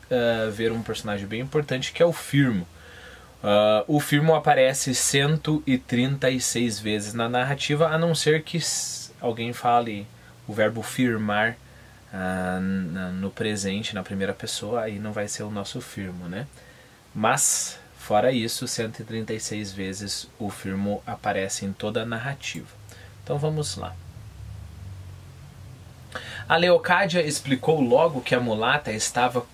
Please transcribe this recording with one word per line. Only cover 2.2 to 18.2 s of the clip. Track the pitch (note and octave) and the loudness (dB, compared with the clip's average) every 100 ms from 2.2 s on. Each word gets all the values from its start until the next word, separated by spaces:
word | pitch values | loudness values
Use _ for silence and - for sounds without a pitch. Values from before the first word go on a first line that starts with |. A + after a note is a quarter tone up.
| - C#3+ C3+ G2+ F2 - - - - - - - | 2 4 6 4 -2 -10 -20 -20 -20 -20 -20 -6
Ah, | G#2 G#2 G#2+ G#2+ - | 4 6 6 6 4
o | D3 | 2
Firmo | - D3 D#3+ | 4 4 6
aparece | D#3 D3+ C#3 C3 C3+ - B2+ | 4 6 6 6 4 0 0
cento | - C#3 C#3+ D#3 - D3+ | 2 4 4 2 2 0
e | C#3+ B2+ | 2 0
trinta | - A#2+ C3 C#3 B2+ | 2 0 2 2 2
e | B2+ | 2
seis | - A2+ A#2 G2+ | 0 0 0 0
vezes | G#2 G#2+ G2+ | -2 -2 -2
na | A#2 A#2 | -2 0
narrativa, | B2 C3 C#3 - D3 D#3+ | 0 0 -2 0 2 4
a | D#3+ | 4
não | E3+ D#3 | 2 2
ser | D#3 D#3 | 4 2
que | - E3 | 2 -4
s-, | - - - - - - | -2 -4 -4 -8 -12 -6
alguém | B2 A2+ A#2+ | -4 -2 -4
fale | A#2+ A#2+ A#2+ A#2 G2+ G#2 - - - - | -2 4 4 2 -4 -10 -16 -20 -18 -8
o | |
verbo | G#2 G#2+ A#2 | 0 2 2
firmar, | G#2 - B2+ A2 G#2+ G#2 A2 A#2 - - - - - | -4 0 2 2 0 2 0 -2 -14 -20 -20 -20 -14
ah, | G2 F#2 F#2 F#2 F#2 | -6 -4 -2 -2 -2
na, | F#2+ F#2+ F2+ F#2 F#2 | 0 -2 -2 -6 -6
no | F#2 G2 | -4 -6
presente, | - A2 G#2 G2 G2+ G#2+ | -4 -4 -2 -2 -2 -4
na | G2+ | -6
primeira | F2+ G2 G2 | -6 -4 -4
pessoa, | - A2 - - A#2+ | -4 -8 -8 -4 -4
aí | A2 G2+ | -4 -6
não | G#2+ | -6
vai | G#2+ G#2 | -6 -6
ser | - | -6
o | G#2 | -6
nosso | G#2 G2 - | -6 -8 -10
Firmo, | - - F#2+ F2+ F2 | -10 -10 -8 -8 -8
né? | F#2 C#3+ - - - - - - | -8 -10 -14 -20 -20 -20 -20 -14
Mas, | - A2 C3+ - - - - - - | 0 2 2 2 0 -4 -10 -18 -20
fora | - G#2 | 2 4